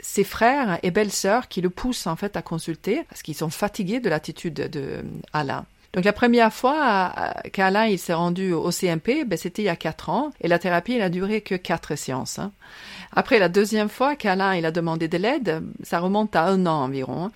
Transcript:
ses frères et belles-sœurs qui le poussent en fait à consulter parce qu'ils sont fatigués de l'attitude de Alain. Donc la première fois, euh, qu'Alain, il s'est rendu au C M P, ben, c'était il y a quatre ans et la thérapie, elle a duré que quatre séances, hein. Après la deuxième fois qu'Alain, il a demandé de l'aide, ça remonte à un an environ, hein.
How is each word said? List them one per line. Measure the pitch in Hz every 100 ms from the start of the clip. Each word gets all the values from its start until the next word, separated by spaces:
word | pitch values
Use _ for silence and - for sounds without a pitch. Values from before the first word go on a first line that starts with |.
ses | - -
frères | 190 - 226 285 233 170
et | 185
belles-sœurs | 185 214 - 196 233 -
qui | -
le | 180
poussent | - 254 247 185
en | 165
fait | 202 175
à |
consulter | - 165 - 160 - 269 -
parce | -
qu'ils | -
sont | 151 160
fatigués | - 208 208 185 247
de | 233
l'attitude | 156 - - 175 143 -
de | 147 135 - - - -
Alain. | 151 139 131 - _ -
Donc | 190
la | 196
première | 202 240 240 226
fois, | - 247 311 269 196 - -
euh, | - - -
qu'Alain, | - 190 196 226
il | 180
s'est | -
rendu | 165 175 175 190
au | 160 175
C | 170 185
M | 160
P, | 226 302
ben, | 254 165
c'était | - -
il |
y | 208
a |
quatre | 170 160 160 -
ans | 185 302 -
et | 170
la | 170
thérapie, | 185 175 180
elle | 247
a | 190
duré | 180 196 214
que | 208 185
quatre | - 170 - 147
séances, | - 131 - -
hein. | 185 - - - - - -
Après | - 180 220
la | 175
deuxième | 190 208 214 214
fois | - 269
qu'Alain, | 285 208 185 196
il | 185 165
a |
demandé | 170 165 165 165
de | 170
l'aide, | 214 294 190 160 170 -
ça | - 170
remonte | 180 208 214 170
à | 170
un | 190 180
an | 156
environ, | 131 135 127 131
hein. | 185